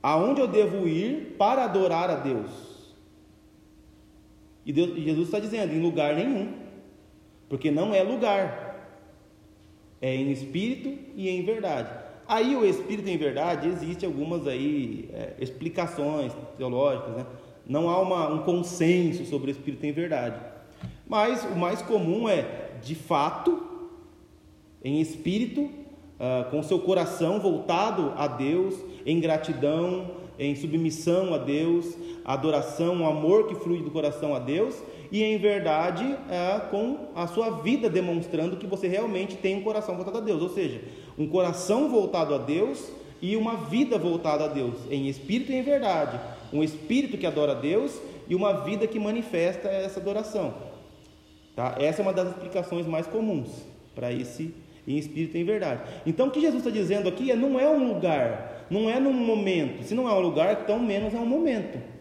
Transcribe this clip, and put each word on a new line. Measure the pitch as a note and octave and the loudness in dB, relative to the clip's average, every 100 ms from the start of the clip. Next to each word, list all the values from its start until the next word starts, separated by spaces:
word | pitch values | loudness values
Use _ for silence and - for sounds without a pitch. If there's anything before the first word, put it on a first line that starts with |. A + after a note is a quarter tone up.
Aonde | C3+ D#3 G#3 C#4+ | 4 4 4 4
eu | B3 | 4
devo | G#3 G3 G3 F3 | 4 4 2 0
ir | D#3+ G#3+ D4+ - - | 0 0 -4 -6 2
para | G#3 C4+ | 4 4
adorar | A#3 F#3+ F#3 E3 F3+ | 2 2 4 2 0
a | D3+ | 0
Deus? | C#3 A#2+ G#2 - - - - - - - - - - - - - - - - - - - - - | 0 -2 -4 -12 -18 -20 -20 -20 -20 -20 -20 -20 -20 -20 -20 -20 -20 -20 -20 -20 -20 -20 -20 -16
E | D3 | -2
Deus, | C#3+ F3 E3 | 0 2 0
Jesus | D3+ D#3 E3+ | 0 0 0
está | G#3 | -2
dizendo, | G#3+ A3 F#3 | -2 -2 -2
"Em | D#3+ | 0
lugar | E3+ D3+ D3 | 0 2 0
nenhum, | D3+ A#3+ A#3 G#3+ - - - - - - - - - - | 2 0 0 -4 -8 -14 -18 -20 -20 -20 -20 -20 -20 -8
porque | C3+ D#3 | -4 0
não | D3 G3+ | 0 2
é | G3+ | 2
lugar, | F#3+ B3 A3 G3 F3+ - - - - - - - - - - - - - - - | 2 2 2 2 0 -4 -10 -14 -18 -20 -20 -20 -20 -20 -20 -20 -20 -20 -20 -6
é | C3 | -4
em | C3 C#3 | 0 -2
espírito | C3+ - E3 A3 C4+ C#4 C#4 - G3 | -2 -4 -4 -2 -4 -6 -10 -12 -6
e | F#3+ | -4
em | F3+ | -2
verdade." | F3+ A3+ G3 C#3+ G#2+ - - - - | -2 -2 -2 -4 -4 -10 -14 -18 0
Aí | A3 B3 C4+ | 2 4 4
o | |
espírito | G#3 - - G#3 G3 | 4 4 -2 -4 -2
em | E3+ | 0
verdade, | D3 C3 E3+ D#3 D#3 | 0 2 0 2 0
existe | E3+ D#3 F3 F#3+ | -2 -4 -4 -4
algumas | C#3 D3+ E3+ C#3 | -2 -2 -2 -2
aí, | B2+ C#3+ D3 A#2+ A2 - | 0 0 0 -2 -6 -8
é, | A2 - - | -10 -10 -6
explicações | B2+ - D#3+ F3 E3+ - C#3+ D3+ B2+ - - - | -8 -6 -6 -2 -4 -2 -2 -2 -4 -8 -14 -6
teológicas, | B2+ B2 C#3+ B2+ - A#2 | -2 2 2 2 -4 -8
né? | B2 - - - - | -10 -14 -20 -20 -4
Não | C#3+ E3+ | 0 2
há | F3+ | 2
uma, | F#3 F3+ D3+ | 2 2 0
um | D#3 | 0
consenso | F3+ F3 F3 - E3 F3+ E3+ F3 - | 0 0 0 2 4 6 4 0 -4
sobre | C#3 C#3 | -4 -4
o | |
espírito | C#3 - C3 | -4 -6 -4
em | D3 | -4
verdade, | D3 E3+ D3 A#2+ G#2 - - - - - - - | -2 -2 -2 -2 -6 -12 -16 -20 -14 -14 -14 -2
mas | G#3+ A3 B3 | 2 2 2
o | G3+ F3+ | -2 0
mais | F3 G#3 | 0 -2
comum | - A3 E3 G3+ A3+ | 0 2 2 0 2
é, | F3 - - - - | 2 0 -8 -10 -12
de | A#2+ | -8
fato, | D#3 - D3+ D3+ - F3 - - - - - - - - - - - - - | -8 0 2 2 2 2 2 -2 -12 -12 -16 -20 -20 -20 -20 -20 -20 -20 -10
em | C3 D3+ | -2 0
espírito, | D#3 - E3+ G3+ B3 - C#4+ - - - - - | 0 -2 -2 0 0 0 -4 -6 -18 -20 -20 -4
ah, | B2 B2+ B2 | 0 0 0
com | D3 | -2
seu | D3 F#3 | 2 2
coração | F3 F#3 E3 - E3 G3+ | 4 2 2 0 2 4
voltado | F#3+ D#3+ - E3+ G#3+ F#3 D3 C#3 | 2 2 2 2 2 2 0 0
a | C#3+ | -2
Deus, | B2 C3+ F3 F#3+ F#3+ - - | 0 2 2 0 -2 -10 -8
em | - E3 | 0 2
gratidão, | D#3+ D#3 - C3+ C#3 D#3+ F3 F#3 F3+ - - - | 4 2 0 0 2 2 0 -2 -6 -10 -14 -4
em | C#3 | -2
submissão | C#3 D#3 E3 D#3+ - - F3 F#3+ | -2 0 0 0 0 2 2 2
a | D3+ | 0
Deus, | B2 D3 E3 E3+ E3+ - - - | 0 0 4 2 0 -8 -12 -10
adoração, | - C3 D#3+ D3 - - E3+ F3 | -4 0 2 2 0 0 0 2
o | D#3+ | 2
amor | D3+ D#3 G#3 G#3+ | 2 6 6 4
que | |
flui | F3+ E3+ F3 | -2 -2 -2
do | D3 | -2
coração | D#3 D3 C#3+ D3+ | -2 -2 0 -2
a | C#3 | -2
Deus, | B2 D#3+ A#3 - - - - | 0 0 0 -2 -12 -14 -4
e | G3+ | 0
em | A3 G#3+ | 2 4
verdade, | G3+ G3+ E3 D#3 F3 E3+ B3+ C4+ - | 4 2 2 2 2 0 -2 -4 -4
ah, | F3+ F3+ G#3 - | -2 0 0 0
com | G3+ A#3 D4 - | -2 -2 -4 -6
a | E3+ E3+ | -6 -2
sua | - A3+ | 0 0
vida | E3 D#3 C4+ A3+ | 0 0 2 2
demonstrando | F3 F3+ E3+ E3 D#3+ E3 F3+ | 2 2 -2 -2 -2 -2 -4
que | F#3 | -6
você | F#3+ F#3 | -4 0
realmente | F#3+ A3+ F#3 F#3+ - | 0 0 -2 -4 -2
tem | F#3+ G3 | -2 0
um | |
coração | G3+ G#3+ G#3+ | 0 -2 -4
voltado | F3 F#3 A3 | -6 -4 -4
a | |
Deus, | G#3+ E3 | -2 0
ou | F3+ | 0
seja, | G3 D#3 A#2+ - - - - | -2 -2 -4 -12 -16 -16 -6
um | D3+ | 0
coração | F3 F3 E3+ - A3 D4 | 2 2 0 2 2 4
voltado | A#3+ F#3+ F3 D3+ | 4 4 0 2
a | C#3 | 0
Deus | B2 D#3+ A#3 C#4 - - - - | 0 0 0 -2 -10 -14 -18 -8
e | F3 A3 | -2 0
uma | A3 A3 | 0 -2
vida | C#3+ G#3+ C#4+ G#3 | -2 2 2 2
voltada | E3+ E3 D#3+ D3 | 2 0 0 0
a | D3+ | 0
Deus, | C#3+ A#2+ A#2 B2 | 0 -2 -4 -4
em | C#3 C#3 | -2 -2
espírito | C#3 - A#3 C4+ | -4 -2 -2 0
e | |
em | C4 | -2
verdade, | B3+ C#4 A3+ E3+ C#3+ B2 - - - | 2 2 4 2 0 -4 -8 -12 -4
um | D3 | 0
espírito | D3+ - - B3 C#4+ G3+ | 0 -2 0 2 2 -2
que | F3 | -2
adora | D3 D3 | 2 2
a | |
Deus | B2+ C#3 G3 C#4 - - - - | 2 2 2 0 -6 -14 -14 -2
e | |
uma | F3+ G3+ F#3+ | 0 2 0
vida | - G#3 A3 | -2 -2 0
que | A3 | 0
manifesta | G#3 A#3 A3+ F3 E3+ F#3+ G3 | -2 -2 -2 0 0 0 -2
essa | G3 G3 G3 | -2 -2 -4
adoração. | F#3 G3+ A3 G#3+ D3+ - - - - - - - - - - | -2 -2 -2 -2 -4 -6 -14 -16 -20 -20 -20 -20 -20 -20 -14
Tá? | - B2+ - | -4 -4 2
Essa | D3 G#3 | 0 2
é | |
uma | G3 | 0
das | F#3 F3+ | 2 -2
explicações | - - F#3+ F3 F3 | -4 -4 -4 -2 -4
mais | E3 D#3+ - | -2 -2 -2
comuns | A3 G#3+ E3 A#2 - - - - | -2 0 -2 -4 -12 -16 -20 -16
para | - B2 | -6 -4
esse | B2 B2 - D#3+ - - - - | -4 -4 -6 -8 -10 -20 -14 -4
em | C#3+ | -4
espírito | D3 D3+ D#3+ E3 | -2 -4 -4 -2
e | |
em | |
verdade. | F3 G#3+ E3+ B2 - - | 0 0 0 -4 -6 -4
Então, | D#3+ E3 C4+ | -2 2 2
o | |
que | D4+ | 4
Jesus | D#4 B3 | 2 2
tá | A#3+ | 0
dizendo | G#3+ F3 G3+ F#3 | 0 2 2 0
aqui | - C4 | 0 2
é, | A#3 | 2
não | C#4 C4 | 4 4
é | C#4+ | 4
um | D4+ B3 | 6 4
lugar, | F#3+ E3+ D3+ A#2+ A#2+ - - - | 2 2 4 2 0 -8 -12 -4
não | G3 A3 | 0 2
é | B3 | 4
num | C4+ | 4
momento. | B3+ A3+ G#3+ F#3+ F3+ C3+ B2 | 4 4 2 4 2 0 -4
Se | B2 | -4
não | A#3 B3 | 0 4
é | |
um | G3 | 4
lugar, | F3 D3+ F3 G#3 - | 4 4 4 2 2
tão | A3 | 0
menos | A#3+ G3+ G#3+ | 2 0 0
é | A#3 | 0
um | |
momento. | A#3 C#4+ E4 A3+ D#3+ B2+ A#2 - | 2 2 2 0 -2 -8 -12 -16